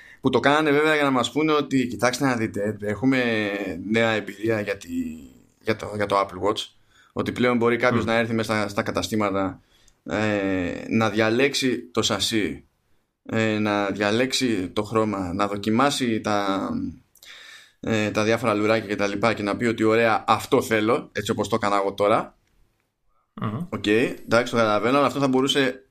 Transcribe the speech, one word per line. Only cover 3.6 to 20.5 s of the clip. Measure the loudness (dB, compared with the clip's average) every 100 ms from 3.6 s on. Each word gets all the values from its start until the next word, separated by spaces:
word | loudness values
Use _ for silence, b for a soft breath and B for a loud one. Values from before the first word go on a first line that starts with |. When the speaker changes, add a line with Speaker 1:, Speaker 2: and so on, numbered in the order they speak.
| -6 -6 -2
Speaker 1:
νέα | 2 2
εμπειρία | 0 -4 -6 -2 -2
για | -2 -6
τη, | -6 -6 -6 -10 -18 -20 _ _
για | -6 -4
το, | -6 -4
για | 0
το | 2
Apple | 0 -2 -2
Watch», | -2 -6 b b b b
ότι | -6 -4
πλέον | 0 2 2
μπορεί | 2 2
κάποιος | 2 2
Speaker 2:
Μμ. | 2
Speaker 1:
να | 0
έρθει | 0
μέσα | -2 -2 -2
στα, | -2
στα | -2
καταστήματα, | -2 -2 -2 0 0 0 -4 -6 b b b b
ε, | -6 -2 0 0 0 -2 -2 -6 -2
να | 0 2
διαλέξει | 2 2 2 2 0 -2 -2
το | -4 -2
σασί, | 0 0 0 0 -2 -4 -14 _ _ _ _ _
ε, | -4 0 0 0
να | 0 0 0
διαλέξει | 0 0 2 0 0 0 0 -2
το | -4
χρώμα, | -2 0 0 0 -4
να | -2 -2
δοκιμάσει | -2 0 2 2 0 -2 -2
τα, | 0 0 0 -2 -4 -4 -6 -10 _ _ B B B B B B
ε, | -4 -2 0
τα | 0
διάφορα | 0 0 0
λουράκια | 2 2 0 0
και | -2
τα | -2
λοιπά | 0 0
και | 0
να | -2 0
πει |
ότι, | 0 2
«Ωραία, | 2 4 4 2 2
αυτό | 0 2